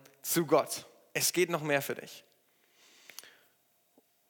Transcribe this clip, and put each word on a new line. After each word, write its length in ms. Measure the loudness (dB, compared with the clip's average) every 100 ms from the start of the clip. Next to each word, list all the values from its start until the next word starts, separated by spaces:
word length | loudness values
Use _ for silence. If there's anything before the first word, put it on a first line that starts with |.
| -14 _
zu 240 | -2 0 4
Gott. 400 | 4 4 -4 -12 -20 _
Es 200 | -2 0
geht 160 | 2 0
noch 120 | 0
mehr 200 | 0 -2
für 140 | -2 -8
dich. 280 | -10 -18 -20 _ _ _ _ _ -20 -20 -20 -20 -20 -20 _ _ _ _ _ _ _ _